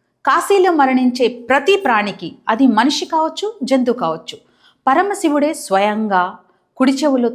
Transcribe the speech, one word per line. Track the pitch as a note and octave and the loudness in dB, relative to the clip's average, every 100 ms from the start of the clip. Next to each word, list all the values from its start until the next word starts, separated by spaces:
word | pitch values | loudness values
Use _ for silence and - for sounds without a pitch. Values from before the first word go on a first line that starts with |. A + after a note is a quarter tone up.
| _ _ | _ _
కాశీలో | - D#4 F4 G4+ F#4 D#4+ | 0 0 2 4 4 4
మరణించే | C4 B3+ B3+ B3 A#3 A#3+ - | 2 2 0 0 -2 -2 -2
ప్రతి | C#4 C#4 G4 | 0 2 0
ప్రాణికి, | D4 G#3+ G#3 F3 E3 - - | 2 0 -2 -8 -14 -12 -4
అది | A3 C4 | 2 4
మనిషి | G#3+ C4 C#4 - | 4 2 0 -2
కావచ్చు, | D#4+ D#4+ D#4+ G#4 A4+ C4+ | -2 -2 -4 -8 -6 -2
జంతువు | C4 B3 A#3+ | 0 0 -2
కావచ్చు, | E3 D#3+ - - _ _ _ _ - | -4 -6 -12 -20 _ _ _ _ 0
పరమశివుడే | D4 G4 G4 E4 D4 D4 D4 | 0 0 -2 -2 0 -2 -4
స్వయంగా | - F#3+ G#3 G#3 G#3+ F#3+ F3+ G#3+ _ _ _ - | -2 0 0 -2 -2 0 -2 -6 _ _ _ -2
కుడి | C4+ C4+ | 0 0
చెవులో | D4+ C4 A#3+ | 0 0 -2